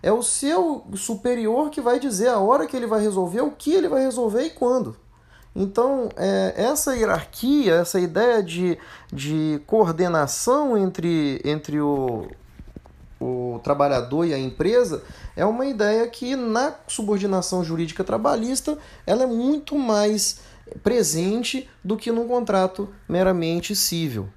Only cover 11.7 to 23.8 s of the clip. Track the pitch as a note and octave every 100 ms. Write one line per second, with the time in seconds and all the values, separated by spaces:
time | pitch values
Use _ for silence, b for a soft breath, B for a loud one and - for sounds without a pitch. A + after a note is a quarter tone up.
11.7 | D3+ D3 C#3+ C3 A#2 - - - - -
12.7 | - - - - - B2+ B2 B2 A#2 A2+
13.7 | C#3+ C#3+ C3 A#2+ C#3+ E3+ C#3 C3 A#2+ D#3+
14.7 | A#3+ A#3 D3 B B B - F#3 A#3 C4+
15.7 | A#3 G#3 A3 A#3 - B3 C4+ A#3 A3 C#4
16.7 | D#4 - - G#3 G3+ G3+ F#3+ F3 F#3 E3+
17.7 | E3 E3 - F#3+ G#3+ A3 A#3 A3+ C4+ -
18.7 | D4+ B B - G#3 C4 A#3 B3+ D4 D4
19.7 | C#4+ B3 G#3 G#3 G#3+ - - B B -
20.7 | - - A#3+ E3+ D#3 F#3 A3 A#3+ C4 C4
21.7 | B F#3 A3 - A#3 A#3 B3 A#3 F#3+ F#3
22.7 | F#3 G3+ - - E3+ F#3 F3+ E3 E3+ E3+
23.7 | G#3